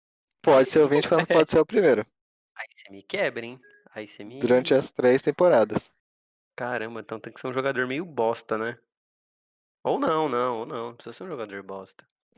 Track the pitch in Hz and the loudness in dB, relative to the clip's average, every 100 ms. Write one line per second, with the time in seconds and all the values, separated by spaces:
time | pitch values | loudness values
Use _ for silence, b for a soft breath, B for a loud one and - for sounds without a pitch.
0 | _ _ _ _ - 135 131 160 143 151 | _ _ _ _ 6 6 6 4 4 2
1 | - 165 165 165 156 165 151 220 170 110 | 2 0 4 2 4 2 2 2 2 2
2 | - _ _ _ _ - - - 101 98 | -2 _ _ _ _ -20 -20 -20 -20 -20
3 | - 196 160 120 117 135 _ _ _ 110 | -8 -4 -4 -4 -10 -14 _ _ _ -16
4 | 107 - 104 131 120 123 117 135 - - | -16 -16 -18 -4 2 2 4 0 0 0
5 | 123 131 156 - 180 131 104 107 - _ | 2 2 0 2 4 4 2 -2 -8 _
6 | _ _ _ _ _ - 123 120 113 117 | _ _ _ _ _ -12 -8 -8 -8 -12
7 | 104 113 113 - 131 127 135 131 127 135 | -12 -14 -14 -12 -8 -4 -2 -2 -4 -6
8 | 180 131 113 117 - 110 113 117 _ _ | -6 -2 -2 -2 -6 -6 -6 -10 _ _
9 | _ _ _ _ _ _ _ _ - 196 | _ _ _ _ _ _ _ _ -4 -2
10 | 269 160 151 123 127 113 117 123 117 117 | 0 0 0 -2 -2 -4 -8 -10 -12 -14
11 | 120 - 185 135 104 98 95 98 95 - | -18 -16 -12 -12 -10 -12 -12 -14 -16 -20
12 | _ _ _ | _ _ _